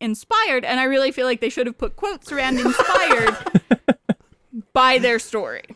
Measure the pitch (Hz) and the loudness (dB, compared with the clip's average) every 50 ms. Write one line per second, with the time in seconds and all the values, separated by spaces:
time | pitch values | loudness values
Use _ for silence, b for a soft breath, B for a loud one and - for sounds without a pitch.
0 | - 220 220 - - - 453 440 440 392 269 254 - - 247 254 262 262 269 269 | -6 -6 -6 -6 -4 -2 0 0 2 2 0 -2 0 -2 0 0 0 2 2 2
1 | 269 269 262 - 254 254 247 - 233 214 - 247 247 240 233 - 269 - - - | 2 0 0 -2 -2 -2 -2 -2 -4 -4 -2 -2 -4 -4 -6 -6 -8 -8 -6 -6
2 | - 403 392 302 - - 294 285 262 262 262 247 247 - 247 - - - 370 - | -6 -6 -6 -8 -10 -8 -6 -4 -2 0 0 0 0 0 2 2 2 2 2 2
3 | 359 330 - 247 440 427 208 - - 339 - 196 - - 240 - _ - - - | 2 2 2 2 2 0 0 -2 -2 2 2 2 2 2 -2 0 _ 0 -2 -2
4 | _ - - - _ _ _ _ _ _ - 226 - _ - 247 254 262 262 254 | _ -6 -6 -6 _ _ _ _ _ _ -16 -16 -8 _ 2 4 4 4 4 4
5 | 233 247 233 220 - - - 220 185 117 117 - - - - | 2 2 0 0 -2 -4 -6 -6 -6 -6 -8 -12 -14 -14 -8